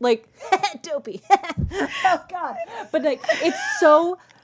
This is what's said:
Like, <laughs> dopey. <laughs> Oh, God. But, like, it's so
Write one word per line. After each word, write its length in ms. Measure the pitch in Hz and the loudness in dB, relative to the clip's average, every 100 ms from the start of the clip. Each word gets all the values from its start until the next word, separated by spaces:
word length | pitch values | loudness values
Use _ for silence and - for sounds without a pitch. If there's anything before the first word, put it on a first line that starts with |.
Like, 280 | 247 226 - _ - 254 | 0 0 -2 _ -4 -2
<laughs> 260 | 392 311 | -2 -6
dopey. 400 | 330 285 220 190 - | -8 -8 -8 -10 2
<laughs> 40 | 392 349 - - 381 - - | 2 2 -6 -4 -4 -4 0
Oh, 200 | 381 330 - | 0 0 -2
God. 280 | 359 294 214 339 466 - | -8 -8 -8 -10 -12 -4
But, 120 | 311 | -2
like, 180 | 285 262 - - | 0 -2 -2 0
it's 380 | 339 - - - | -2 -2 -4 2
so 380 | 320 302 339 370 - _ | 6 6 4 -4 -12 _